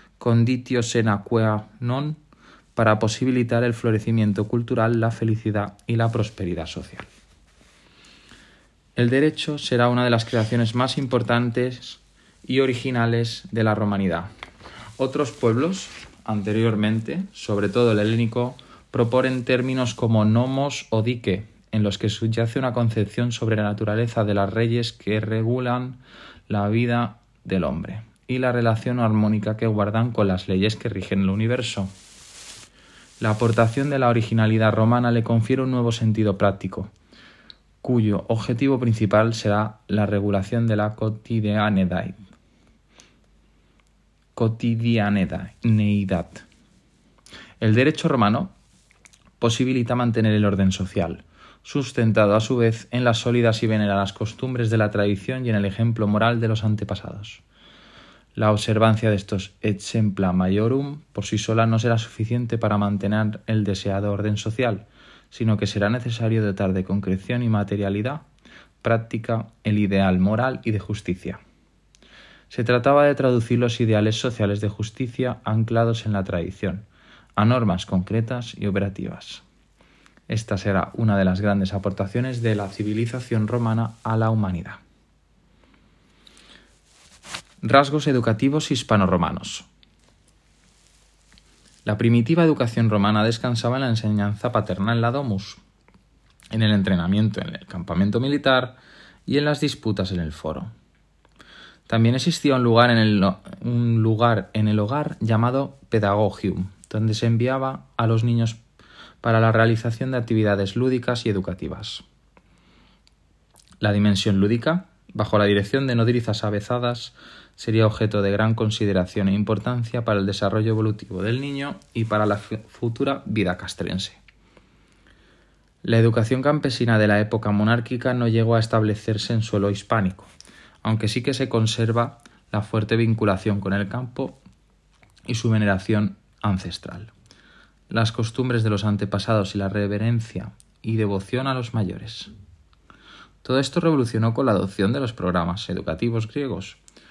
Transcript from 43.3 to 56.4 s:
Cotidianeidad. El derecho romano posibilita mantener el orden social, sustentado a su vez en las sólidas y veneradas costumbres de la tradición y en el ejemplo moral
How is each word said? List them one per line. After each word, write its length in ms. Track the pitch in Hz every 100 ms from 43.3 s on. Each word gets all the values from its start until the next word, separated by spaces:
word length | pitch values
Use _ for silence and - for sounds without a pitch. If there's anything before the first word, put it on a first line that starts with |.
| _ _ _ _ _ _ _ _ _ _ -
Cotidianeidad. 1900 | 113 113 120 117 117 113 104 101 90 - - - 117 107 104 104 95 90 - - - _ _ _ _ _ _ _ - - - -
El 160 | 110 110
derecho 320 | 135 156 165
romano 440 | 135 104 123 190 - _ _ _ _ - _ _ -
posibilita 560 | 117 - 127 127 117 123
mantener 380 | 120 113 110
el 120 | 107 104
orden 260 | 95 95
social, 520 | - 92 - 85 82 - _ - -
sustentado 760 | - 143 135 - 113 104 104 104
a 60 |
su 160 | 113 127
vez 300 | 117 113 -
en 120 | 123
las 160 | 123 113
sólidas 440 | 123 120 117 110
y 40 | 113
veneradas 440 | 110 104 98 98
costumbres 580 | - 104 - 131 127 113
de 80 | 110
la 140 | 104
tradición 540 | 104 101 101 - 131 123
y 40 |
en 60 | 107
el 100 | 95
ejemplo 420 | 95 117 113 104
moral 340 | 104 113 117